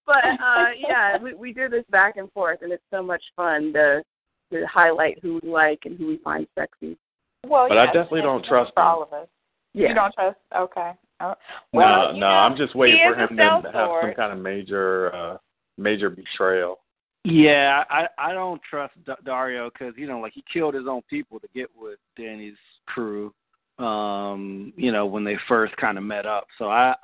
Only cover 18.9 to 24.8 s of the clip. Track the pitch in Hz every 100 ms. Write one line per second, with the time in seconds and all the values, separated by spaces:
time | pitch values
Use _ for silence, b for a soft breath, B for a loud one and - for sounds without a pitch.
18.9 | _ - 135 139 127 131 123 120 - 127
19.9 | 117 143 123 110 - - 170 156 135 131
20.9 | 127 - 147 143 110 104 127 127 113 110
21.9 | 101 _ - 113 107 104 104 _ _ -
22.9 | - 113 104 104 _ _ _ _ - 120
23.9 | 107 104 101 101 98 98 98 104 175